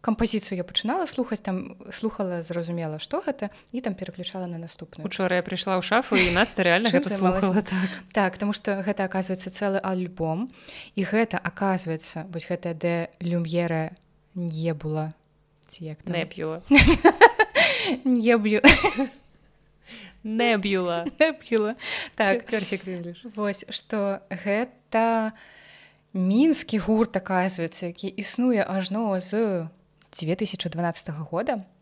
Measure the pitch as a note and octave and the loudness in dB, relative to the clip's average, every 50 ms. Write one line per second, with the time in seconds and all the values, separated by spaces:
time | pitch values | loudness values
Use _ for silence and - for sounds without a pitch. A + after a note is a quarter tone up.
0 | - - A3 - A#3 A3+ - G#3+ - - G3 F3+ F3 - - - - A3 C#4 F#4+ | 0 -2 0 0 0 0 0 -2 -2 -4 -6 -6 -8 -4 -4 -4 -2 -2 -2 -2
1 | F4 C#4+ - - B3 - A3+ G#3 - G3+ F#3 F#3 F#3 - - - - - - - | -2 -4 -2 -4 -4 -4 -4 -6 -4 -6 -6 -6 -6 -10 -16 -18 -16 -12 -10 -4
2 | A3 A3 G#3+ - G3+ F3+ F3+ E3+ E3 - F3 E3+ E3 E3+ E3+ E3+ E3 D#3 D3+ D#3 | -4 -4 -4 -2 -4 -4 -4 -6 -6 -6 -6 -6 -4 -4 -4 -4 -4 -6 -6 -8
3 | - - - E4+ - - C#4 - G#3+ G3+ - - - - - B3 B3+ A3+ F#3+ - | -8 -4 -6 -4 -4 -4 -6 -4 -6 -10 -10 -14 -20 -10 -10 -6 -6 -6 -6 -6
4 | F#3+ F3+ - F#3 F3+ - - F#3+ F#3 F3 E3+ E3 E3+ E3 - - E3+ - - - | -10 -12 -10 -10 -12 -10 -8 -8 -8 -8 -8 -10 -10 -12 -12 -14 -14 -18 -16 -12
5 | D#3 G3 - - F#3+ F3+ F3+ F3+ F3 - F#3 F3+ - G3 F#3+ F#3 F3+ - G#3+ A#3 | -10 -8 -2 -2 0 2 2 0 0 -2 -6 -4 -2 0 -2 -2 0 2 0 0
6 | C4+ - - F#3+ F#3 F3+ F3 F3+ A3 - - - F#3 F3 E3+ F#3+ A3+ A#3 A3 C#4 | 0 2 4 4 4 4 4 4 2 2 2 2 4 4 4 4 4 4 2 2
7 | D4 - - G3 F#3+ F3+ F#3 F#3+ G3 F#3+ F3+ G#3 G3 - F#3+ F#3 F#3 F#3 - - | 2 2 0 2 2 2 4 4 2 4 4 2 2 0 -2 -2 -2 -2 -4 -8
8 | - - - A3 G3+ F#3 F#3 - G#3 G3+ G#3 - - - G3 G3 F#3 G#3 G3+ - | -16 -4 0 0 2 2 0 -2 -4 -2 -2 -2 -2 -2 -2 -2 -2 -4 -2 -2
9 | F#3+ F#3 F#3+ F#3+ F#3 F#3 F#3 F#3 - F#3 - - G#3 G3+ F#3+ G3 F#3+ F#3+ F#3+ F#3 | -2 -2 0 -2 -2 -2 -2 -4 -4 -6 -4 -2 -2 0 0 0 -2 -2 -2 -2
10 | F#3 F3 F#3 - E3 D#3+ D#3+ F3+ A#3 B3+ - - - - - - - - _ G#3 | -4 -6 -4 -4 -2 -2 -2 -4 -4 -8 -10 -18 -20 -18 -18 -18 -18 -10 _ -4
11 | F#3+ - G#3 A3 A3+ A3 - - - F3 - - G3+ G3 F#3 F3+ - E3 D#3+ D#3 | -2 0 2 0 0 0 -2 -6 -6 -6 -6 -2 0 0 0 0 -2 -4 -6 -4
12 | - - - E3 D#3+ F#3+ E3+ E3 - - F3 F3 - F3 E3 D#3 F3 E3+ E3+ E3+ | -6 -6 -6 -8 -10 -8 -8 -10 -6 -6 -6 -6 -4 -8 -6 -2 -2 -2 0 -2
13 | E3+ - _ _ F3 E3+ F3 F3 E3+ D#3+ E3 F3 E3+ E3+ E3 D#3+ D#3+ D#3+ F3+ - | -4 -6 _ _ -4 -2 -2 -2 -2 0 0 0 0 0 0 -2 -2 -4 -8 -16
14 | _ _ _ _ _ _ _ F#3 F3 E3+ D#3 D#3 D#3+ E3+ D#3+ D3 D#3 D3+ D#3 D#3 | _ _ _ _ _ _ _ -6 -6 -6 -4 -2 -2 -2 -2 -2 -4 -4 -4 -2
15 | D#3 D#3 - _ _ _ _ _ _ _ _ _ - - - - E3+ D#3 D3+ - | -4 -6 -8 _ _ _ _ _ _ _ _ _ -20 -20 -18 -14 -12 -14 -14 -12
16 | - - E3+ E3+ D#3+ D3+ - - D#3+ D#3 D#3+ E3+ - - C#4 C#4+ - - E4+ - | -8 -6 -4 -4 -4 -6 -8 -8 -6 -6 -6 -8 0 6 6 8 8 8 6 8
17 | - G4+ - - - - - - G#4+ - - C#5 E5+ D#5 C5+ B4 A4 G4 C#4+ B3+ | 6 4 8 10 8 8 8 6 2 2 4 4 4 4 2 0 0 -2 -2 -2
18 | - C4 B3+ A#3+ G#3+ A#3 A#3 A#3 G#3 G#3+ G#3+ G#3 - D4 D#4+ - - F#4 - A3 | 0 0 2 2 4 4 4 4 4 2 2 8 10 8 8 10 6 0 2 0
19 | C4+ A#3+ - - _ _ _ _ _ _ _ _ _ _ _ _ _ - - A3+ | -4 -4 -4 -16 _ _ _ _ _ _ _ _ _ _ _ _ _ -20 -20 -20
20 | G3+ F#3 - - - G#3+ A3 A3+ A#3+ A#3+ A3+ G#3 F#3 G3+ F#3+ F#3 F3+ F3 E3+ E3+ | -20 -20 -20 -14 -8 -4 0 2 4 4 4 2 2 0 0 2 2 0 0 -2
21 | E3+ C4 - - D4+ D#4+ D#4 D#4 - - A#3 A3 G#3 G#3 A#3+ - - - - - | -2 -6 2 2 2 2 2 -4 -4 0 2 2 2 0 -2 -6 -8 -8 -8 -8
22 | - - - - A3 G3 G3 A#3+ A#3 - A3+ G#3+ F#3+ - G3+ F#3 F#3 F#3 F#3 F3 | -8 -10 -2 2 2 4 4 2 0 -2 -2 -2 -2 -2 -6 -6 -6 -8 -8 -8
23 | E3+ E3+ F3 - - A#3+ G#3+ G#3+ G#3 G3+ G3 - - - G#3 - - _ - G#3+ | -8 -10 -12 -14 -18 -14 -6 -4 -2 -2 -2 -4 -6 -4 -6 -8 -6 _ -4 -2
24 | G3+ G3 G3 F#3+ - _ G3 F3 - G#3 G3+ G#3+ A#3+ B3 - _ _ _ - A3 | -2 -2 -2 -4 -8 _ -12 -6 -2 -2 0 0 -2 -4 -8 _ _ _ 0 2
25 | A3+ A#3 A3+ A3+ A3 A3 A3 - - - - - - - - - - - _ _ | 2 2 2 0 0 -2 -6 -10 -20 -20 -20 -20 -20 -20 -20 -20 -20 -20 _ _
26 | _ _ - F#3+ F3+ F#3 G3 A#3 D4 E4 D4 - - - A3 G#3+ E3 G3+ A3 A3 | _ _ -4 0 0 2 4 6 6 6 4 2 0 0 -2 -2 2 2 2 2
27 | A#3 A3 - F#3+ F#3 - F#3+ F#3 F3+ F#3+ F#3+ - E3 D#3+ - - F3+ F3 F3 - | 2 2 0 -6 -4 0 0 0 2 0 -2 -2 -4 -6 -6 -8 -8 -8 -8 -8
28 | - G3 - - G3 - - - B3 B3+ A#3+ G#3 - - F#3 G3 F#3 F#3 G3 A3 | -10 -10 -6 -2 0 0 2 2 2 2 4 2 2 0 0 -2 -2 -2 -2 -2
29 | A#3 G#3+ G3 F#3 F#3 - - G#3+ A3+ G#3+ F#3+ F3 D#3+ D#3+ - _ _ _ _ _ | -2 0 -2 -2 -2 -2 0 0 0 0 0 -2 -4 -6 -12 _ _ _ _ _
30 | _ _ - - E3 D#3 F3 F3+ A3 G3 - - - E3+ D3+ D#3+ F3 E3+ E3 - | _ _ -8 -6 -2 -2 -2 -2 -2 -4 -4 -6 -6 -6 -4 -2 -2 -2 -2 -4
31 | - - D3+ D#3 D#3 - E3 F3 A#3 C4+ C4 G#3 F#3+ - _ _ | -6 -8 -8 -8 -8 -4 -4 -4 -2 -2 -4 -4 -6 -12 _ _